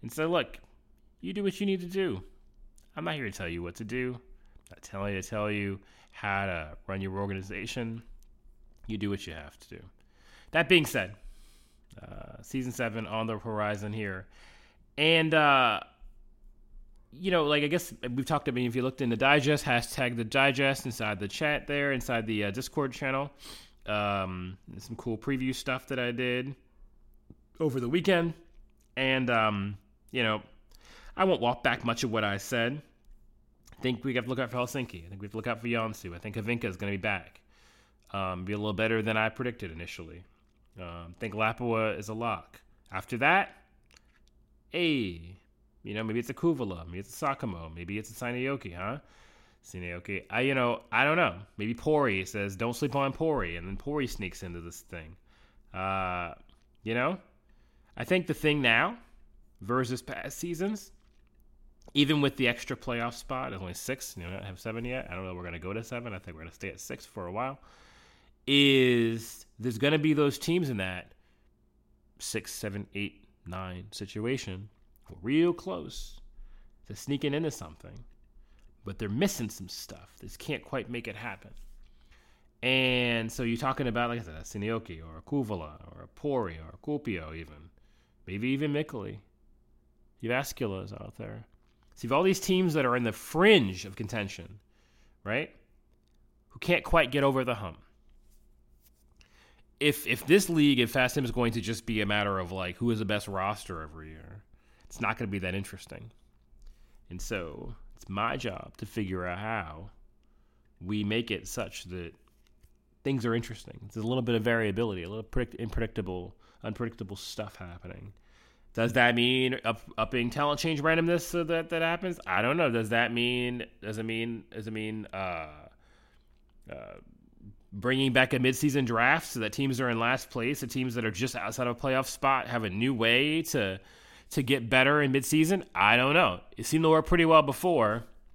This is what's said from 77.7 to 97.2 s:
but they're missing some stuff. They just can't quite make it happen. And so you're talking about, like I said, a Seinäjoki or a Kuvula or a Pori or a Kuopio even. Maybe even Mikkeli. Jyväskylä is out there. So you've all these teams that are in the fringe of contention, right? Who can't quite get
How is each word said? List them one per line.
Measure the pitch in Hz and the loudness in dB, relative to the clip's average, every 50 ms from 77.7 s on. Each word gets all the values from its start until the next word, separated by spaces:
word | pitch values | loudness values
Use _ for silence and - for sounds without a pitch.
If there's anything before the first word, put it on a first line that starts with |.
| 80 - - 90 101 120 - - - - - _ _ - - _ - - - - - _ - | -16 -18 -18 -18 -18 -18 -18 -20 -20 -20 -20 _ _ -20 -20 _ -20 -20 -20 -20 -20 _ -12
but | 101 95 - | -12 -8 -6
they're | 113 98 | -4 -2
missing | 104 135 196 196 - - 117 101 | 0 2 2 0 0 -2 -6 -6
some | - - 92 | -8 -10 -12
stuff. | 90 - - - - - - - - - - | -12 -12 -14 -14 -14 -16 -18 -20 -20 -20 -18
They | - | -16
just | 92 - - | -16 -14 -12
can't | - - 143 - | -8 -8 -8 -8
quite | - - 139 127 - 117 | -8 -6 -6 -6 -6 -6
make | 120 120 113 113 | -8 -8 -8 -10
it | 98 | -10
happen. | 104 117 120 98 - - - - - - - - - - - - - - - - - _ - - _ _ _ _ _ | -10 -10 -10 -12 -12 -16 -18 -18 -16 -16 -18 -18 -20 -20 -20 -20 -20 -20 -20 -20 -20 _ -20 -20 _ _ _ _ _
And | 117 127 131 131 131 127 127 123 123 120 117 113 113 113 | 0 2 4 4 4 4 2 2 2 2 0 0 -2 -4
so | - - | -4 -2
you're | 123 117 113 | -2 -2 -2
talking | 113 143 131 131 - 135 120 | 0 0 -2 0 0 -2 -2
about, | 107 120 120 117 | 0 0 0 -2
like | 120 117 | -2 -6
I | |
said, | 104 85 78 | -8 -10 -12
a | - | -14
Seinäjoki | - - - 101 101 110 113 110 110 - 85 80 | -12 -10 -8 -6 -4 -2 -2 -4 -4 -8 -12 -14
or | 80 80 80 | -14 -16 -16
a | 80 | -18
Kuvula | - - 143 139 123 107 104 87 78 73 73 - - - | -8 -2 -2 -2 0 -2 -4 -6 -6 -8 -12 -16 -18 -18
or | - 87 | -18 -18
a | 87 - _ - | -18 -20 _ -6
Pori | - 147 139 123 104 87 80 80 | -4 -2 0 0 0 -2 -6 -10
or | 80 - - | -12 -16 -18
a | - - | -10 -6
Kuopio | 147 147 143 - 120 95 85 80 78 80 | -4 -4 -4 -2 -4 -4 -4 -6 -8 -10
even. | 82 78 73 76 73 80 - _ _ _ _ _ _ _ _ _ _ _ | -12 -12 -14 -16 -20 -20 -20 _ _ _ _ _ _ _ _ _ _ _
Maybe | 92 95 101 120 127 | -8 -6 -2 0 0
even | 135 135 156 147 143 | 0 0 0 0 0
Mikkeli. | 147 156 - 139 110 98 101 104 101 - _ _ _ _ _ _ _ _ _ _ _ _ _ _ _ _ _ _ _ | 0 -2 -4 -6 -8 -8 -8 -10 -12 -16 _ _ _ _ _ _ _ _ _ _ _ _ _ _ _ _ _ _ _
Jyväskylä | 117 113 120 131 139 - - - 127 101 95 95 98 | -2 0 0 0 0 -2 -4 -4 -2 -2 -2 -4 -6
is | 98 | -8
out | 104 104 104 107 - | -10 -12 -14 -14 -14
there. | - 110 107 107 110 - - _ _ _ _ _ _ _ _ - | -14 -12 -12 -12 -14 -16 -18 _ _ _ _ _ _ _ _ -14
So | - - | -8 -2
you've | 117 | 2
all | 135 156 | 4 6
these | 185 190 185 190 | 6 6 4 4
teams | - 196 185 185 185 170 147 | 2 2 4 4 4 4 4
that | 156 131 | 4 4
are | 120 123 | 4 4
in | 123 120 | 4 2
the | 110 | 0
fringe | 104 - - - - 160 190 220 214 165 113 95 90 87 - | 0 -2 -6 -2 4 6 8 10 10 10 8 4 0 -4 -8
of | 98 95 | -10 -8
contention, | - 113 92 120 110 101 95 - - - 95 101 104 _ _ _ _ _ _ _ _ _ _ _ _ - | -8 -6 -4 -4 -4 -4 -4 -6 -10 -14 -16 -18 -20 _ _ _ _ _ _ _ _ _ _ _ _ -6
right? | 98 110 139 - - - - _ _ _ _ _ _ _ _ _ _ _ _ _ _ _ _ _ _ | -4 -2 -2 -4 -6 -10 -20 _ _ _ _ _ _ _ _ _ _ _ _ _ _ _ _ _ _
Who | - - | -16 -4
can't | - - 175 - - | 0 2 2 2 4
quite | - 165 165 143 127 | 4 6 6 6 6
get | 131 143 | 4 4